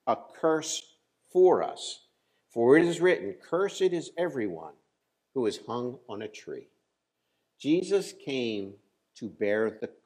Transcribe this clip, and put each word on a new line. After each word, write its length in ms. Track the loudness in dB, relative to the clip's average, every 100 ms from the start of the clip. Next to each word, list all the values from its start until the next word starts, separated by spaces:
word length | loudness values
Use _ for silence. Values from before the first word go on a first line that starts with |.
| -2
a 100 | -2 -4 -4
curse 540 | 0 0 -2 -8 -10 _ _ _ _
for 300 | 6 6 6
us. 380 | 2 -6 -10 -12 _ _ _ _ _
For 260 | 2 6 8
it 80 |
is 160 | 6 2
written, 340 | 2 2 -2
'Cursed 460 | -12 -6 -2 -2 0
is 300 | 0 0 -6 -4
everyone 560 | -4 -2 -6 -6 -12 -20 _ _ _ _ _
who 140 | -4 -2
is 140 | -2 -6
hung 340 | -6 -6 -10 -12
on 140 | -10
a 60 | -10
tree.'" 400 | -12 -14 -14 -14 _ _ _ _ _ _ _ _ -8
Jesus 540 | -2 0 0 -2 -2
came 640 | -10 -8 -4 -4 -4 -8 -12 _ _ _
to 140 | -14 -14
bear 420 | -4 -2 0 -2
the 200 | -4 -12 -14